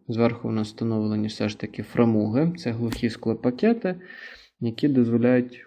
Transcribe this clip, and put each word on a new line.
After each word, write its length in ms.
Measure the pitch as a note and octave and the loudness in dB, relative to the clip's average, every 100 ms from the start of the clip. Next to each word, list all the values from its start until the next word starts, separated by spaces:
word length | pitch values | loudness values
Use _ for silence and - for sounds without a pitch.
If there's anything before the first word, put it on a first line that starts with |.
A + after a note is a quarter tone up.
| - | -6
Зверху 400 | A2+ A#2 A#2 A#2 | 2 2 0 -4
в 40 | |
нас 160 | A2 G#2+ | -4 -4
встановлені 580 | - A2+ A2 G#2+ G#2+ G#2+ | -4 -2 0 0 -2 -2
все 220 | - G#2 | -2 -4
ж 120 | G#2 | -4
таки 220 | A2+ - | -10 -10
фрамуги. 720 | G#2+ - A#2+ A2 G#2 B2 E3 E3+ | -4 2 4 4 2 2 0 -2
Це 120 | B2 | -6
глухі 400 | A2+ A#2 - A#2 | -4 -4 -2 -4
склопакети, 920 | - A2+ A2 B2+ B2 G#3+ A3+ F#3 F3+ - - - - _ - | -4 -4 -2 -2 0 2 2 -2 -6 -12 -20 -20 -20 _ -6
які 280 | A#2 A#2 D3+ | -6 -2 2
дозволяють 760 | C3 A2+ A#2 A#2+ B2+ B2 - | 4 4 4 4 2 0 -8